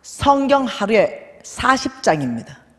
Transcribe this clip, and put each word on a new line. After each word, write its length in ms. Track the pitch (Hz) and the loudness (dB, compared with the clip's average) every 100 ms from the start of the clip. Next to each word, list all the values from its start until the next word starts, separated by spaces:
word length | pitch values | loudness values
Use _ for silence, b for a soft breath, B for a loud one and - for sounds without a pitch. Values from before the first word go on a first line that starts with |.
성경 640 | - - 285 277 269 277 254 | -20 -2 2 2 2 0 0
하루에 720 | - 202 220 165 - - - | -4 2 2 2 -2 -18 -20
사십 580 | - - 240 262 262 - | -20 -2 0 0 -2 -2
장입니다. 560 | - 156 131 117 - - _ | 0 0 -2 -6 -10 -20 _